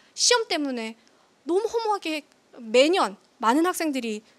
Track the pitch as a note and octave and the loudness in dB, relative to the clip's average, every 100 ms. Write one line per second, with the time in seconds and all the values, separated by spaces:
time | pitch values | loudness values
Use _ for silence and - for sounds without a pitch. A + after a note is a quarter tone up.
0 | _ - - B4 A4+ E4+ C#4+ B3 A3 A3+ | _ -4 2 2 2 -2 -2 -4 -8 -10
1 | _ _ _ _ - F4 A4 A4+ A4+ G4+ | _ _ _ _ -4 -2 0 -2 -2 -2
2 | E4 D#4 - _ _ - A3+ A#3 D4 F#4 | -4 -6 -8 _ _ -18 0 4 4 4
3 | A#3 F#3+ _ _ G#3+ C#4 E4+ F4 D#4+ C4+ | 0 -4 _ _ 0 2 2 0 -4 -4
4 | A#3 G#3+ - | -4 -8 -10